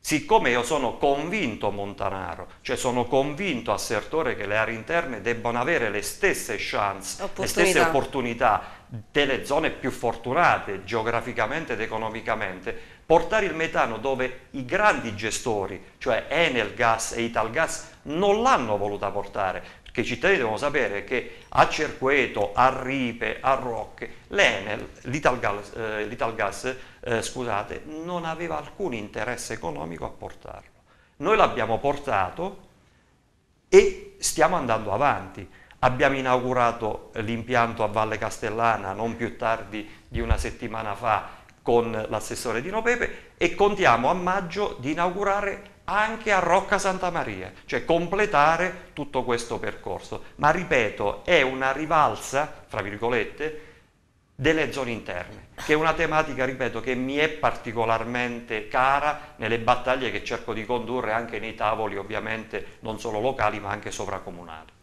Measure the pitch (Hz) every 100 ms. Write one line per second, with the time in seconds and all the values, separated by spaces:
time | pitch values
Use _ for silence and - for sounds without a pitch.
0 | - 151 - 220 160 120 120 151 123 104
1 | 147 139 151 214 147 101 107 101 101 98
2 | 98 95 90 85 87 - - 123 131 123
3 | 117 135 139 147 196 127 113 101 - 107
4 | - 156 143 98 101 107 110 113 110 165
5 | 160 113 98 113 113 117 127 165 117 101
6 | 95 - 196 156 - 104 - 127 101 98
7 | 98 - 196 - 190 - 175 170 160 151
8 | 104 139 120 117 123 98 - - - 120
9 | - - 143 123 - 143 156 - 131 -
10 | 120 110 123 139 165 104 90 98 95 113
11 | 110 117 113 110 110 147 160 117 110 110
12 | 110 110 110 107 104 92 101 - - -
13 | _ 160 170 220 202 156 160 170 131 113
14 | 123 131 127 - - 139 127 185 214 156
15 | 117 98 107 98 - 107 98 95 - -
16 | - 113 - 143 170 127 104 110 120 113
17 | - - 117 117 110 120 160 - - -
18 | - 151 202 208 247 240 117 104 101 101
19 | 101 98 101 117 95 87 - - - -
20 | 113 127 175 190 117 107 143 143 113 101
21 | 101 123 - - - - 156 - 147 -
22 | 131 143 117 117 101 - 127 131 127 135
23 | 123 113 110 - 127 135 127 113 104 -
24 | 113 - - - 160 107 101 107 - -
25 | - 139 151 123 110 101 104 - 110 107
26 | 104 117 123 110 101 - 127 127 - -
27 | - 117 104 - 120 101 104 - - 156
28 | 165 180 165 160 170 156 143 - 190 117
29 | 104 - 107 120 - 113 165 147 156 156
30 | 120 - 98 - - - - _ _ _
31 | _ _ 147 214 156 113 110 113 139 139
32 | - 107 92 92 180 196 - _ _ _
33 | _ _ _ _ _ _ _ 185 220 -
34 | - - - - 156 180 131 110 104 98
35 | 143 107 92 - 95 - - - 127 127
36 | 143 135 131 127 123 127 120 113 110 101
37 | - - 107 117 113 123 117 110 107 104
38 | 110 107 110 - 117 107 117 107 98 95
39 | 117 113 113 - 117 113 101 107 101 -
40 | - 127 117 110 117 - 117 110 110 98
41 | 120 104 - - - - - 120 113 113
42 | 107 110 - 117 123 110 151 208 233 240
43 | - - - - 170 - 202 202 165 117
44 | 127 180 180 190 180 175 208 - 123 156
45 | 175 180 202 196 202 - - - - 190
46 | 214 226 220 196 170 180 190 196 196 185
47 | 180 170 123 98 92 - - 131 - 165
48 | 170 196 208 143 151 165 180 175 - -
49 | 147 131 123 117 120 107 104 - - 87
50 | - 110 - - 147 165 180 143 110 -
51 | 101 - - 175 131 131 131 139 156 160
52 | 139 101 - 135 147 - - 113 101 104
53 | 117 123 101 - 151 156 - - _ _
54 | _ _ _ - 131 160 139 123 123 113
55 | - 90 90 - - - - 151 160 160
56 | 160 156 151 127 131 127 123 113 110 123
57 | 131 143 156 156 123 - 123 110 113 113
58 | 117 123 123 120 117 110 104 135 131 143
59 | 147 147 - - 110 113 113 123 - 131
60 | 123 101 - 117 - 110 104 120 113 127
61 | 113 110 117 110 113 104 107 110 110 98
62 | 98 104 104 113 110 104 - - 110 110
63 | 120 107 120 131 107 104 101 107 101 95
64 | 98 95 98 87 87 80 76 _